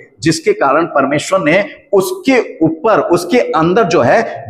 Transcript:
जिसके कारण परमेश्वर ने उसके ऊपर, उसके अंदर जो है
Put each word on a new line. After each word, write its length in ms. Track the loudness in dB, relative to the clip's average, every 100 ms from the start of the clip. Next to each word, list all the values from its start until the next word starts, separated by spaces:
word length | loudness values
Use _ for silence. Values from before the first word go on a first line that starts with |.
| -16 _
जिसके 320 | -2 0 -2
कारण 340 | 0 0 0 0
परमेश्वर 540 | 0 0 -2 -2 -2
ने 240 | 2 0 -2 -8 _
उसके 680 | 0 0 -4 0 0 0 -2
ऊपर, 380 | -2 0 0 0
उसके 380 | 2 -2 0 0
अंदर 460 | 0 0 0 2
जो 160 | 2 2
है 460 | 2 2 0 -8 -8